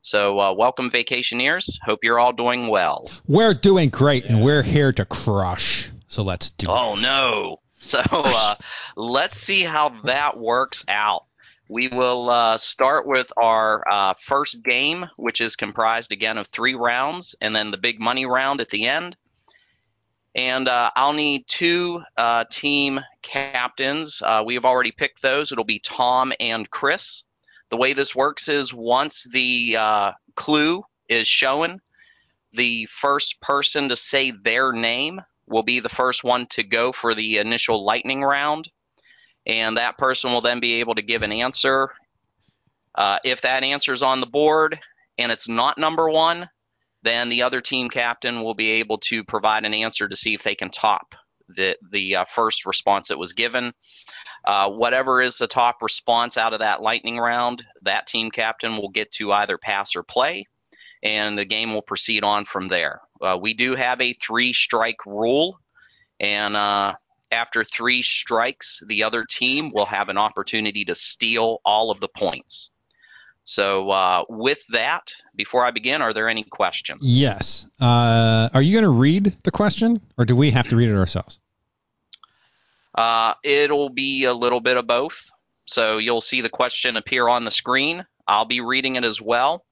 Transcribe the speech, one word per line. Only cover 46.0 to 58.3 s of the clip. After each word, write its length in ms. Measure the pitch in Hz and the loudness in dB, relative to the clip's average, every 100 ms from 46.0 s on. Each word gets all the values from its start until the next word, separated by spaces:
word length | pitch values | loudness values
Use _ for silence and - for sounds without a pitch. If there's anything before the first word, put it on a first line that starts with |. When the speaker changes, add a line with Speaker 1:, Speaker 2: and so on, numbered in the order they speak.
| 160 | 2
Speaker 1:
one, 400 | 156 165 170 175 _ _ _ _ _ | 4 2 0 -8 _ _ _ _ _
then 260 | 113 117 120 | -2 0 0
the 140 | 120 | 0
other 180 | 123 127 | 0 -2
team 300 | - 131 123 | -4 -4 -2
captain 520 | 127 120 117 127 120 | -2 -4 -2 -4 -4
will 120 | 113 | -6
be 160 | 107 110 | -2 0
able 240 | 110 110 110 | 0 -2 -4
to 240 | - 113 | -4 -6
provide 400 | 104 110 107 110 107 | -4 -2 0 0 0
an 80 | |
answer 340 | 107 113 - 104 | -2 -2 -4 -6
to 80 | 95 | -4
see 160 | 113 | -4
if 100 | 104 | -2
they 120 | 107 | -4
can 160 | 104 90 | -4 -8
top 440 | - 107 98 - - _ _ _ | -2 0 0 -4 -20 _ _ _
the, 220 | 90 95 - 90 | -4 -2 -2 -6
the, 260 | 101 92 95 | -6 -2 -2
uh, 80 | |
first 400 | 92 - 110 - | 0 0 0 -2
response 440 | 95 - - 98 - | -4 -2 0 0 -2
that 100 | 73 | -8
was 160 | 87 | -8
given. 400 | - 117 123 120 - _ - - - - - - | -4 -2 -2 -4 -10 _ -20 -20 -20 -20 -6 0
Uh, 240 | 101 101 | 2 0
whatever 500 | 107 117 127 131 127 | 0 2 2 2 2
is 160 | 127 - | 2 0
the 100 | 117 | -2
top 360 | 127 120 - | 2 2 0
response 560 | 110 - - 117 120 120 | -4 -4 0 2 2 0
out 160 | 113 | -2
of 60 | 110 | 0
that 200 | 107 98 | 0 0
lightning 380 | 110 117 117 120 | 0 -2 -2 -2
round, 440 | 117 120 120 120 117 _ | 0 0 -2 -4 -12 _
that 240 | 98 98 - | -2 -2 -2
team 240 | 117 113 | -4 -4